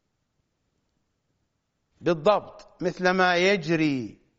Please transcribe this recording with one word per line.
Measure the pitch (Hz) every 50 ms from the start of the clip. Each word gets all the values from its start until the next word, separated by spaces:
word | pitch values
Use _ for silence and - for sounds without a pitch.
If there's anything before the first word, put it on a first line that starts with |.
| _ _ _ _ _ _ _ _ _ _ _ _ _ _ _ _ _ _ _ _ _ _ _ _ _ _ _ _ _ _ _ _ _ _ _ _ _ _ _ _
بالضبط | - 160 175 156 147 208 202 180 - - - - - _ _ - 170
مثل | 180 - - 180 180
ما | 185 190 185 180 175
يجري | 175 180 190 208 190 147 156 170 156 156 151 139 127 113 101 - _ _ _ _